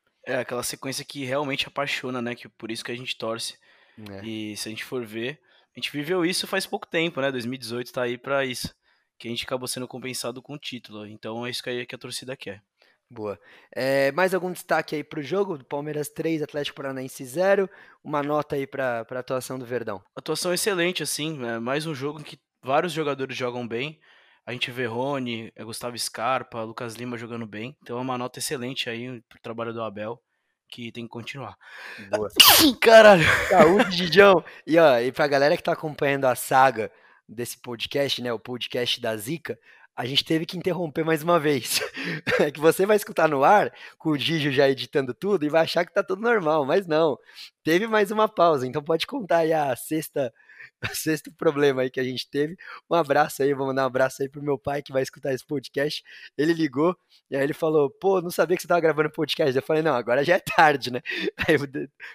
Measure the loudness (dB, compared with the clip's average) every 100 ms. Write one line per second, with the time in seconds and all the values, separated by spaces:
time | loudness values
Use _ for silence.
0 | _ _ -6 -4 -4 -6 -6 -8 -8 -8
1 | -10 -10 -4 -4 -2 -4 -4 -4 -4 -4
2 | -6 -6 -6 -8 -14 -14 -10 -8 -8 -8
3 | -8 -6 -6 -6 -8 -12 _ _ _ -18
4 | -16 -12 -10 -8 -8 -8 -10 -10 -8 -8
5 | -8 -6 -8 -8 _ _ _ -10 -8 -6
6 | -2 0 0 0 -2 -4 -4 -8 -4 -2
7 | -2 -2 -4 -2 -6 -8 -8 -8 -8 -4
8 | -4 -4 -4 -2 -2 -4 -10 -12 _ _
9 | _ _ -10 -8 -6 -6 -6 -8 -10 -10
10 | -10 -8 -8 -10 -14 -14 -12 -14 -14 -14
11 | -14 -12 -10 -8 -8 -8 -6 -8 -8 -12
12 | -12 -12 -10 -12 -12 -16 _ _ _ _
13 | _ -8 -8 -8 -14 -20 _ -4 0 2
14 | 2 2 0 0 -4 -8 -2 -2 0 -6
15 | -6 -10 -4 -2 -2 -6 -8 -8 -6 -6
16 | -6 -4 -2 -2 -2 -4 -6 -6 -8 -6
17 | -10 -12 -6 0 4 4 2 -6 -20 _
18 | -4 -2 0 0 0 -4 -4 -4 -2 -2
19 | -6 -8 -4 -6 -4 -8 -6 -6 -6 -8
20 | -12 -10 -6 -2 -2 0 0 0 0 -2
21 | -4 -4 -6 -6 -6 -4 -2 -2 -4 -6
22 | -6 -8 -14 -20 _ _ 0 0 0 -2
23 | -2 -4 -6 -6 -6 -6 -6 -6 -6 -10
24 | _ _ _ _ -14 -8 -8 -4 -4 -2
25 | -2 -4 -4 -8 -10 -14 -14 -10 -10 -8
26 | -8 -4 -2 -2 -4 -10 -10 -10 -12 -10
27 | -10 -10 -10 -10 -10 -10 -12 -14 -10 -6
28 | -4 -6 -6 -8 -8 -6 -6 -6 -6 -8
29 | -10 -12 -18 -16 -12 -8 -6 -6 -8 -8
30 | -10 -10 _ _ _ _ _ -14 -12 -10
31 | -12 -12 -12 -12 -14 -16 -20 -18 -16 -16
32 | -6 -4 2 4 6 6 6 4 10 12
33 | 12 10 8 2 6 8 8 8 2 0
34 | 4 6 8 6 2 -10 2 6 8 6
35 | 2 0 2 4 4 2 -2 -4 -6 -2
36 | -2 2 0 0 2 6 6 4 -6 -10
37 | _ _ -16 -10 -10 -10 -12 -10 -4 -2
38 | 0 -2 -4 -6 -6 -8 -6 -2 -2 -2
39 | -4 -4 -6 -6 -8 -12 _ -20 _ -8
40 | -4 -2 0 0 -2 -4 -4 -2 -2 -2
41 | 0 0 2 2 4 0 0 -4 -4 -6
42 | -8 -6 0 2 2 4 4 4 4 2
43 | 2 0 2 4 6 6 4 -4 -18 -6
44 | -2 0 0 0 2 4 4 2 -2 -2
45 | -2 -4 0 0 2 2 2 0 0 -2
46 | -2 -2 0 2 2 2 2 0 2 2
47 | 2 0 _ -20 -20 _ 0 2 2 2
48 | 2 2 2 4 4 4 0 -4 -2 -2
49 | -2 -6 0 2 2 2 0 -4 -4 -4
50 | -4 -4 -4 -6 _ -20 -20 _ -10 -4
51 | -2 -4 -6 -2 0 4 2 2 -2 -2
52 | -4 -6 -6 -4 -4 -6 -18 -20 -2 0
53 | 2 2 2 2 0 2 0 0 0 2
54 | 0 -2 -8 -6 -4 -4 -4 -6 -4 -2
55 | -2 -4 -6 -6 -4 -6 -4 -2 -2 -4
56 | -12 -20 -8 0 2 2 0 2 2 0
57 | _ _ _ -2 -2 0 2 4 2 2
58 | 2 2 0 0 2 0 2 2 4 2
59 | 0 -2 -2 0 2 2 2 2 2 0
60 | 2 2 4 2 4 6 6 6 -2 -6
61 | -6 -6 -6 -2 2 2 2 -6 -10 _
62 | -20